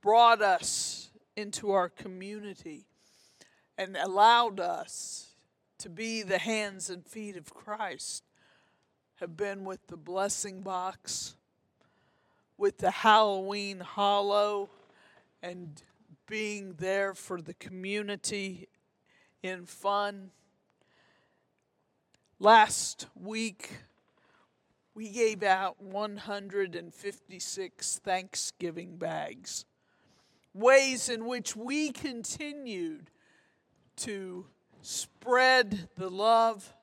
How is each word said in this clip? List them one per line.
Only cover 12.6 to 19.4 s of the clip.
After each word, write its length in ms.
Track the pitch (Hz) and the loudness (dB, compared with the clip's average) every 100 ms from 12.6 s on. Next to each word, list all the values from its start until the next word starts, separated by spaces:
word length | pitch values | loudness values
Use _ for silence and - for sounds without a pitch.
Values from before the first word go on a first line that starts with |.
| 196 - | -2 2
the 100 | 190 | -2
Halloween 920 | - 220 214 214 196 190 202 202 190 | 2 6 8 6 0 -4 -6 -6 -10
hollow, 920 | 180 - 202 202 202 202 208 208 202 - _ _ _ _ _ _ | -12 -2 2 2 2 2 2 -2 -8 -12 _ _ _ _ _ _
and 360 | 175 180 175 151 _ _ _ - _ | -14 -12 -14 -18 _ _ _ -20 _
being 480 | 214 214 208 196 165 | -6 -6 -6 -10 -8
there 340 | 185 196 196 | -2 0 0
for 260 | 185 - 180 | -4 -10 -10
the 140 | 160 | -10
community 1120 | 170 - 185 190 208 208 202 - 208 196 180 180 _ _ _ _ _ _ _ | -14 -14 -10 -6 -6 -6 -8 -6 -6 -6 -8 -16 _ _ _ _ _ _ _